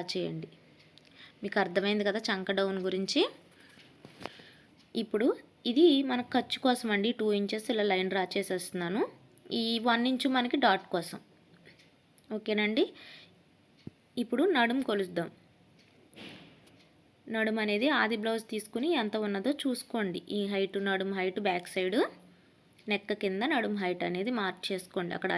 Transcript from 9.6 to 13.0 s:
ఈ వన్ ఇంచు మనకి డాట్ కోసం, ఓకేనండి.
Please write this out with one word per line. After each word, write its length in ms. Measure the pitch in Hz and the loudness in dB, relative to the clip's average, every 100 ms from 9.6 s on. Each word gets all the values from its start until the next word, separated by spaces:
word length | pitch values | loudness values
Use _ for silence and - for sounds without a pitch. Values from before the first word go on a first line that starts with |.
ఈ 20 | 226 226 233 | -2 0 2
వన్ 180 | 233 247 | 2 2
ఇంచు 200 | 254 269 262 | 0 2 0
మనకి 220 | 240 285 247 | 0 2 4
డాట్ 220 | 190 - 175 | 4 0 -4
కోసం, 240 | 165 - - - _ - - - - _ _ - - 214 | -4 -10 -18 -20 _ -20 -20 -20 -20 _ _ -20 -10 -6
ఓకేనండి. 500 | 214 208 208 220 370 - | -2 0 2 2 0 -2